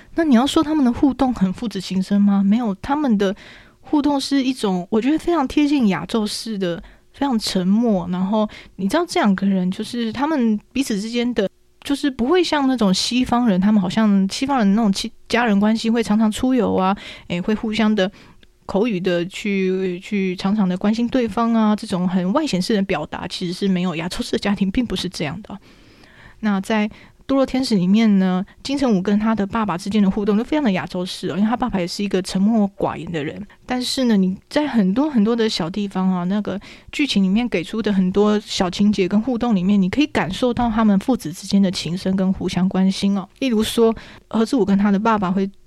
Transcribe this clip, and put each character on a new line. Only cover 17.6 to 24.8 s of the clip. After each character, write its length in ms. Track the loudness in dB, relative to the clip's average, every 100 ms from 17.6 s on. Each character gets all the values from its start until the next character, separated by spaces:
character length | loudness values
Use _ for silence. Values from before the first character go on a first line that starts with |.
| -2
相 200 | 0 2
的 160 | 2 0 -2 -20 -20 -20 _ -4
口 200 | -2 0
语 140 | 0
的 240 | 0 -2 -2
去， 720 | -6 -4 -2 0 -2 -2 -6
去 360 | -6 -4 -2 -2
常 180 | -2
常 140 | 0 0
的 80 | 0
关 180 | 0
心 140 | 0 0
对 200 | 0 -2
方 260 | 0 0
啊， 200 | 2 2
这 120 | 0 -2
种 220 | -2 0
很 240 | 0 0
外 140 | 0 0
显 140 | -2
式 140 | 0
的 80 | 0
表 240 | 0 -2 -4
达 200 | -10 -10
其 200 | -8 -6
实 60 |
是 140 | -4 -2
没 160 | 0
有， 120 | -2 -4
亚 120 | -6
洲 140 | -6
式 100 | -6
的 60 | -4
家 160 | -2
庭 160 | -2 0
并 140 | 0